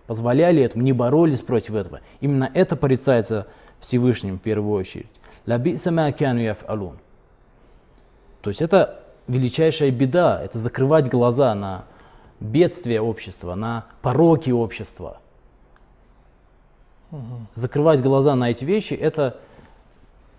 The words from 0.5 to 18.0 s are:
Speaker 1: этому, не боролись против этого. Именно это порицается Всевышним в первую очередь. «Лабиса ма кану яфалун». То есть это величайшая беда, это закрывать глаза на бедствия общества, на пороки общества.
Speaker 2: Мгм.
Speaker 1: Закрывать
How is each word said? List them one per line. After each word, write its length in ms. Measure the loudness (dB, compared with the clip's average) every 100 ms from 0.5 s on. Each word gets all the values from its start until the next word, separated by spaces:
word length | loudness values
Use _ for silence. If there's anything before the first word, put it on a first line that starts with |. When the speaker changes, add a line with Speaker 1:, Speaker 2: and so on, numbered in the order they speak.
| 4
Speaker 1:
этому, 220 | 2 2
не 100 | 0
боролись 480 | 2 2 4 2 0
против 340 | -2 -4 -2 -6
этого. 240 | -6 -12 -20 -6
Именно 280 | -2 0 0
это 220 | 0 0 0
порицается 680 | 0 2 2 2 2 -4 -6 -16 -20 -20
Всевышним 580 | -4 0 2 0 -4 -6
в 40 |
первую 360 | -4 -2 -2 -2
очередь. 300 | -4 -12 -16 _ -20 -12 -4
«Лабиса 460 | -2 -2 -2 -2
ма 200 | 0 0
кану 280 | 0 -2 0
яфалун». 580 | -2 -4 -8 -8 -8 -14 _ _ _ _ _ _ _ _ _ _ _ _ _ -12
То 80 | -8
есть 100 | -4
это 400 | 2 4 2 -2 -20 -16 -4
величайшая 640 | -2 0 2 0 2 0
беда, 500 | 2 0 2 2 0
это 140 | -4 -6
закрывать 520 | -6 0 2 4 2
глаза 440 | 2 2 2 2 0
на 300 | -6 -10 -14 -20 -20 -20 -20 -14
бедствия 600 | -2 0 0 -2 -4 -2
общества, 540 | -2 -6 -10 -14 -10 -8
на 300 | -6 -8 -12 -8
пороки 500 | -2 4 4 4 2
общества. 680 | 0 -2 -6 -14 -14 -16 -16 _ _ _ _ _ _ _ _ _ _ _ _ _ _ _ _ _ _ -18
Speaker 2:
Мгм. 360 | -16 -14 -14 -16 -10
Speaker 1:
Закрывать 460 | -6 0 4 4